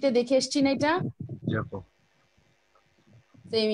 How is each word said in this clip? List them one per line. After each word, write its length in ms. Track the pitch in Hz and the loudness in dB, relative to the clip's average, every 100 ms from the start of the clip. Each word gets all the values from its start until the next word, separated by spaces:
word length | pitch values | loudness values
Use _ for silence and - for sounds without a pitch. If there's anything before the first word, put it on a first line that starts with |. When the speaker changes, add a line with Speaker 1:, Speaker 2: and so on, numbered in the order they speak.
Speaker 1:
তে 60 | 277 240 | 2 2
দেখে 160 | 240 262 | 2 2
এসছি 160 | 262 294 269 | 2 2 2
না 40 | 262 | 2
এটা? 160 | 294 359 - - - - - | 0 0 -2 -8 -12 -8 -4
Speaker 2:
জি 60 | 107 | -4
আপু। 160 | 101 98 - _ _ _ _ _ _ _ _ _ _ _ _ - _ - - | -4 -10 -14 _ _ _ _ _ _ _ _ _ _ _ _ -20 _ -20 -4
Speaker 1:
সেম 180 | 226 214 | 0 2